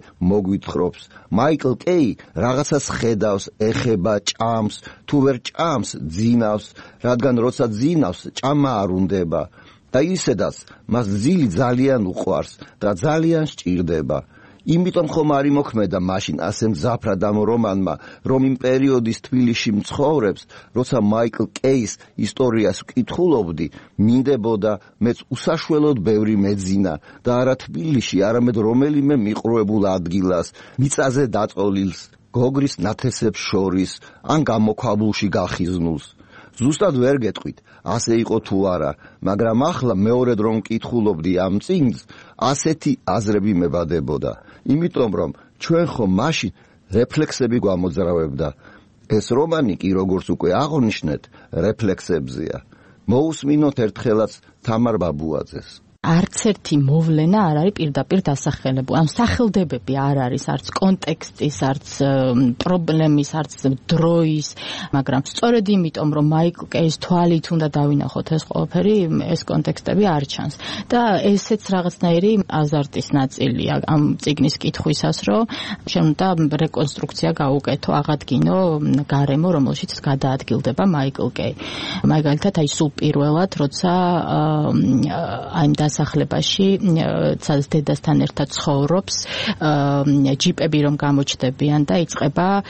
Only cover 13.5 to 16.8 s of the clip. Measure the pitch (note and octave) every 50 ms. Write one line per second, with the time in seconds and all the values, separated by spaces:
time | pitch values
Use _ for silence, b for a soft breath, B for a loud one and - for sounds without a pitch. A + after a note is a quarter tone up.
13.5 | - - - F2+ F2+ F2 F#2 D#2+ E2+ D#2 D2+ B1+ D2+ C#2 - B B B B B
14.5 | B B B - D#3+ E3+ F3+ F#3 F#3 F3 E3+ D3 - E3 D3 D3+ D3 C#3 C#3 C#3+
15.5 | C#3+ C#3+ C#3 - - A2 G2+ F2+ F2+ F#2+ F2+ F#2 F#2+ F#2+ - - D2+ D2 E2 F#2
16.5 | G#2+ - A2+ A2 G#2 D2